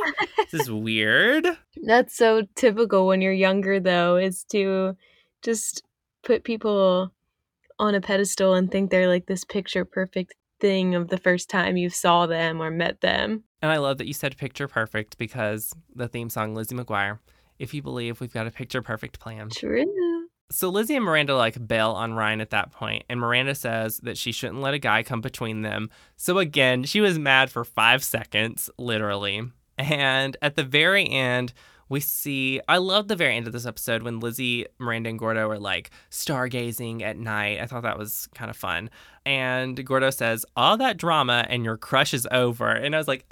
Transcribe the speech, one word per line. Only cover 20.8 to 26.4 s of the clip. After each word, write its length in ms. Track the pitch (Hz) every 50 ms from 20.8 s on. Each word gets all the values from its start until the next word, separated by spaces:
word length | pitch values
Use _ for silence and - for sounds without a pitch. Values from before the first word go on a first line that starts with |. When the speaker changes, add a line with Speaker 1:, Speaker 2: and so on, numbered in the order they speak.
| 226 220 302
Speaker 1:
and 80 | 269 226
Miranda, 300 | 175 160 151 147 143 139
like, 300 | 131 117 113 113 120 117
bail 260 | 107 117 113 110 113
on 220 | 110 92 113 113 113
Ryan 260 | 113 107 107 110 110
at 100 | 107 -
that 220 | - 104 92 -
point, 320 | - - 113 110 107 110 - -
and 120 | 123 123
Miranda 340 | 120 117 120 123 131 139 139
says 440 | 139 - 120 113 113 110 110 110 -
that 160 | - 120 95 -
she 140 | - 120
shouldn't 280 | 113 - - 113 90 131
let 140 | 139 135 139
a 40 | 147
guy 240 | - 120 107 110
come 180 | 113 - 127 113
between 420 | 110 131 - - 123 113 110 107
them. 280 | 107 107 104 104 107 110 - - - _ _
So 220 | - - - 180
again, 460 | 196